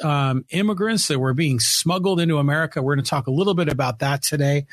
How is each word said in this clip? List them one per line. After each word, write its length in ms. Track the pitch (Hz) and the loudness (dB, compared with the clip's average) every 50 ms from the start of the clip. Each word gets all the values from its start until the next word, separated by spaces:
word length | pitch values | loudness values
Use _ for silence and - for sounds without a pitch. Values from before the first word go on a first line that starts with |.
| - | -2
um, 420 | 156 147 143 139 135 131 131 123 - | 0 0 2 2 0 0 -2 -4 -2
immigrants 560 | - 175 202 214 214 175 202 220 226 202 - | -2 0 0 0 0 0 0 0 0 0 0
that 140 | - 151 131 | 0 0 0
were 120 | 131 131 127 | 0 0 0
being 280 | 131 170 151 131 117 | 0 0 0 2 0
smuggled 580 | 113 - - - - 165 175 190 180 196 190 170 | 0 0 0 0 0 0 0 0 0 0 2 2
into 200 | 170 165 160 147 | 2 2 2 2
America. 440 | 143 143 143 156 165 156 - 156 131 | 2 2 2 0 0 -2 -2 -4 -2
We're 140 | 135 143 | 0 0
gonna 100 | 139 135 | 0 0
talk 220 | - - 147 120 - | -2 -2 -2 -2 -2
a 40 | 131 | -2
little 220 | 147 196 202 196 | 0 0 0 2
bit 140 | 170 175 147 | 0 0 0
about 320 | 143 127 139 127 117 - | 0 0 -2 -2 -2 -2
that 220 | 139 139 143 139 - | -2 -2 -2 -2 -2
today. 440 | - - 147 143 139 143 143 143 - | -2 -2 0 0 2 2 0 -2 -4